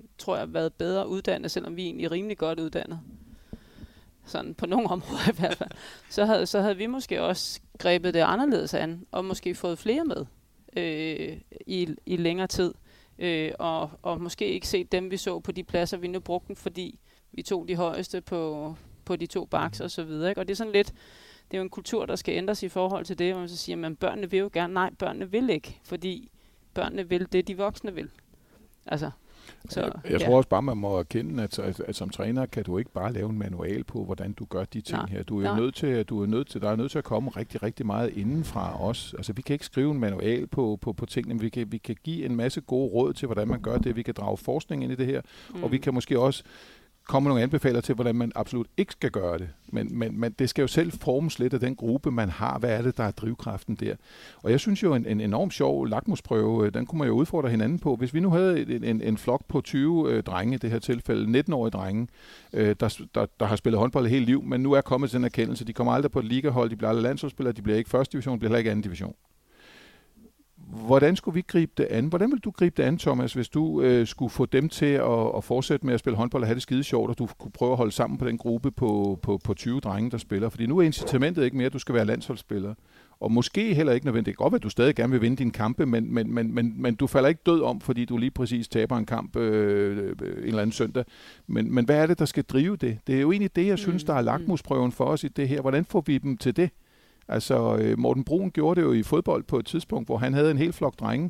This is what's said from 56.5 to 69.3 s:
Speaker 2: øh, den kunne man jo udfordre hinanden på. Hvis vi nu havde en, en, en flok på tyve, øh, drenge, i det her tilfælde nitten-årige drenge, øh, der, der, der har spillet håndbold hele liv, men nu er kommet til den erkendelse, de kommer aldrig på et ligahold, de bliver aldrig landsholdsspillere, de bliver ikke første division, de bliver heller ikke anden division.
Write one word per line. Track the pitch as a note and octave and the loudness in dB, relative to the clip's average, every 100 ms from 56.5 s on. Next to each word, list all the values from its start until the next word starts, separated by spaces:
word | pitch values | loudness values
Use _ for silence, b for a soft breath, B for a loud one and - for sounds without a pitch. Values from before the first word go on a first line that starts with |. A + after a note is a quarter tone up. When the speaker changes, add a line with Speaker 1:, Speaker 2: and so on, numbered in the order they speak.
| A2+ G#2 | 4 2
Speaker 2:
øh, | |
den | A#2 B2 | 0 -2
kunne | D#3+ | 0
man | C3+ | 2
jo | |
udfordre | A2+ D#3+ E3+ C3 | 4 2 2 2
hinanden | A2+ A2 E3+ | 2 2 0
på. | D#3 A#2 | 0 0
Hvis | B2 | 0
vi | D3+ | 2
nu | F#3+ | 4
havde | E3+ F#3+ D#3+ - A#2+ | 4 4 4 0 -2
en, | |
en, | A2+ A2 | 0 0
en | A2 G#2+ | 0 0
flok | - C3 - | 2 0 0
på | C#3+ | -2
tyve, | - C3+ D3 E3+ C#3+ | 0 2 4 4 4
øh, | A2+ | 2
drenge, | F#2+ F2+ A2 C3 | 0 -2 0 0
i | |
det | A#2 | 0
her | A2+ | -2
tilfælde | - A#2+ - A2 G#2+ | 0 -2 0 0 2
nitten-årige | B2 D3+ D3 A2+ | 2 2 0 0
drenge, | G2 F#2+ G#2 A#2+ B B B B | -2 -2 -2 -4 B B B B
øh, | A2+ G#2+ G2+ | 0 2 2
der, | A2 - G#2+ A2+ | 0 -2 -4 -2
der, | G#2+ - | -2 0
der | G#2+ | 0
har | G#2+ | 2
spillet | B2 A2 | 2 4
håndbold | A#2+ C#3 A#2 | 4 2 2
hele | C3+ A#2 | 4 4
liv, | C3+ | 2
men | - B2+ | 2 0
nu | C3+ | 4
er | C#3 | 4
kommet | - B2+ C3+ | 4 2 0
til | B2 | 0
den | B2 | 0
erkendelse, | - A2+ A#2 A#2 | 0 -2 -2 -6
de | |
kommer | A2+ A#2+ | -2 2
aldrig | B2 C#3+ | 2 2
på | C#3 | 0
et | A2+ | 0
ligahold, | B2+ C#3+ B2 A#2 | 0 2 2 0
de | G#2+ | 0
bliver | A2 | 0
aldrig | A2+ | 2
landsholdsspillere, | A#2 C#3 C#3+ - B2+ | 2 0 -4 -4 -2
de | G#2+ | -2
bliver | G#2 G#2+ | 0 0
ikke | A#2 | 2
første | B2+ C#3 | 0 0
division, | C#3+ C3 A#2+ | -2 -4 -2
de | |
bliver | A2+ | 2
heller | A#2 | 2
ikke | A2 | 2
anden | G#2 | 0
division. | G#2 E2+ F2+ - _ | -2 -6 -8 -12 _